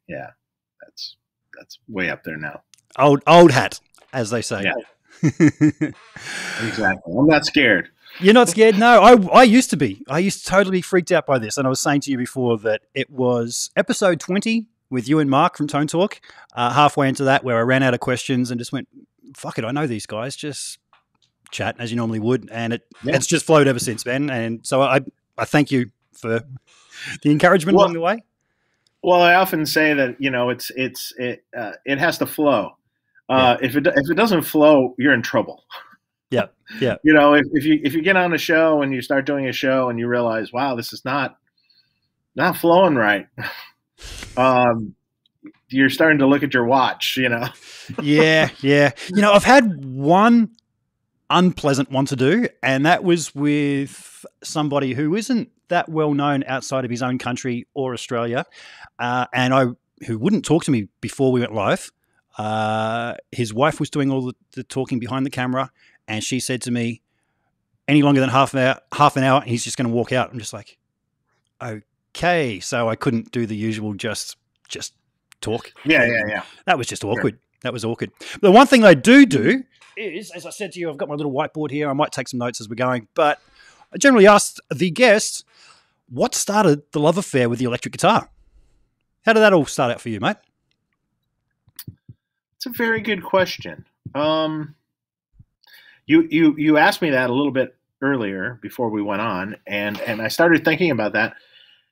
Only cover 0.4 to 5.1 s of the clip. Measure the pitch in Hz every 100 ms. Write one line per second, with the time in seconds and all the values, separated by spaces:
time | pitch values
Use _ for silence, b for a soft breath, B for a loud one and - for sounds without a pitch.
0.4 | _ _ _ _ - - - - _ _
1.4 | _ - - - - 101 87 71 85 78
2.4 | 76 73 _ _ _ - 143 143 - 170
3.4 | 170 127 98 - _ _ _ 131 107 117
4.4 | - 107 98 117 - _ _